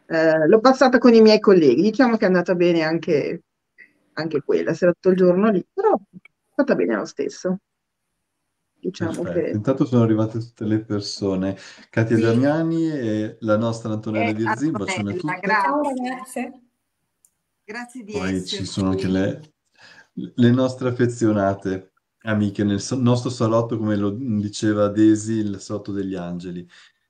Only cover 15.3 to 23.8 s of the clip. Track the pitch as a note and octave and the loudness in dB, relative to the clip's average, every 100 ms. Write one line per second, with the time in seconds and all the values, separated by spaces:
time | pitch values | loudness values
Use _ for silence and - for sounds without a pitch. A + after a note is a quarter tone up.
15.3 | F#3 G3 G#3+ A#3+ D4 C#4+ B3+ B3 C4 - | -6 -2 -2 0 -2 -2 -4 -8 -10 -12
16.3 | B3+ C4 - _ _ _ _ _ _ _ | -10 -10 -12 _ _ _ _ _ _ _
17.3 | _ _ _ - A#3 B3 B3+ G3+ G2+ F#2 | _ _ _ -16 -14 -14 -16 -10 -6 -4
18.3 | F#2 F2+ G2 F#2+ - F#2+ F#2+ F#2+ F#2+ G2 | -4 -4 -8 -6 -2 -2 -2 0 0 0
19.3 | D3 - _ _ _ - - _ - - | -4 -12 _ _ _ -20 -20 _ -14 -10
20.3 | - A#2+ B2+ B2+ - B2+ A#2+ A#2+ A#2+ A2 | 2 4 4 2 -2 -4 0 -2 0 0
21.3 | G#2 G2 G2 G2 F#2+ - _ _ _ A2+ | 2 0 -2 -4 -6 -8 _ _ _ -4
22.3 | G#2+ G#2 G2 G2+ G2+ - C3 B2 A#2+ - | -2 -2 0 -2 -2 -4 -2 0 0 -2
23.3 | A#2+ A2+ A2+ A#2 A2+ | -4 0 0 0 -4